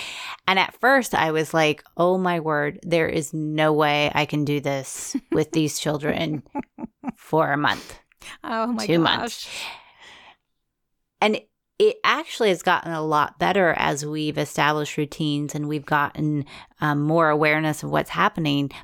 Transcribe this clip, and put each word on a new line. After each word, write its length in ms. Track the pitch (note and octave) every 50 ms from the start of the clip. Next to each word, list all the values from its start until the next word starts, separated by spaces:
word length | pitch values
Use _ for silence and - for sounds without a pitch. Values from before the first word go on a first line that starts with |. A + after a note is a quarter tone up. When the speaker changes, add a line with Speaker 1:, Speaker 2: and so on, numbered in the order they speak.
| - - - - - - - - _
Speaker 1:
And 120 | - F#3+ F#3+
at 200 | F3+ - - -
first 360 | - B3 C#4 C4+ A3+ - -
I 160 | - D#3+ D#3+
was 240 | D#3 D#3 D#3+ - -
like, 280 | E3 D#3 D3+ D3+ - - - -
"Oh 220 | - E3+ F3+ F#3 F#3
my 200 | F#3 F3+ F3 E3+
word, 420 | D3+ D#3 D3+ D3 D3 D3 F3 - -
there 260 | F3+ E3 E3 D#3+ -
is 240 | - E3 D#3 - -
no 400 | D#3 D3+ D3+ D3+ D3+ D#3 D#3 D3+
way 400 | D3+ D#3 D3 D3 D3 D3 C#3+ -
I 120 | D3 D3+
can 180 | - - D3+ D3
do 160 | C#3 D3 D3
this 560 | C3 C#3+ C#3 C3+ C3 - - - - - - C4 - - -
with 200 | - D#3 - -
these 260 | D#3+ D#3 D3 - -
children 640 | - D#3+ D3+ C#3+ D3 D3+ - - E3 D#3+ D3+ C#3+ - _ - C#4 - - _ -
Speaker 2:
<laughs> 360 | - - _ _ - C#4 -
Speaker 1:
for 340 | _ - - - D#3 D#3+ C#3
a 60 | C#3
month, 420 | C#3+ D3 B2 G2 - - - - - _ _ _ _ - - - - -
Speaker 2:
Oh 240 | - A#3 A3+ A3
my 180 | A#3+ A#3+ A3 G#3+
Speaker 1:
two 180 | G3+ E3 E3+ D#3+
Speaker 2:
gosh. 160 | - E2+ -
Speaker 1:
months." 300 | - - - - - - - - - - - - - - _ _ - - - - - - - _ _ _ _ _ _ _ _ _ _ _ _ _ _ _ _ - -
And 180 | G#3+ G#3+ - - _ _ _ _ _ _ -
it 180 | G#3 G#3+ - - -
actually 460 | - A#3 C#4+ E4 - - - B3 G#3
has 120 | F3+ E3+ -
gotten 300 | F#3 F3 - - E3+ E3
a 100 | D#3+ D#3
lot 360 | D#3 D#3 D3+ C#3+ - - -
better 340 | E3+ E3+ F#3 G3+ F#3 E3 D3+ -
as 260 | - D#3 D#3 C#3 D3
we've 320 | D3 D3+ D#3 D3+ D3+ D3+ D#3
established 580 | D3+ - - - D3 D3 D3+ D3+ D3 - -
routines 580 | - D3+ C#3+ - - D#3+ D3+ D3 D3 D3 C#3+ -
and 120 | D3+ D3
we've 200 | D3 D3+ D3+ C3+
gotten, 580 | - D#3 D3 C#3+ C#3 - - D3+ D3+ D3+ D3 C#3 - - - - - _ -
um, 200 | D#3 D3+ D3 D3 D3
more 280 | D3+ D#3+ E3+ E3 D#3
awareness 520 | D3+ D3+ D#3 D3+ D3+ D#3 D#3+ D#3 D#3 - -
of 80 | D3
what's 200 | D3 D3+ D3+ -
happening. 600 | - E3 F3+ G#3+ - - D#3+ D3 C#3+ C#3+ C#3+ C3+ - -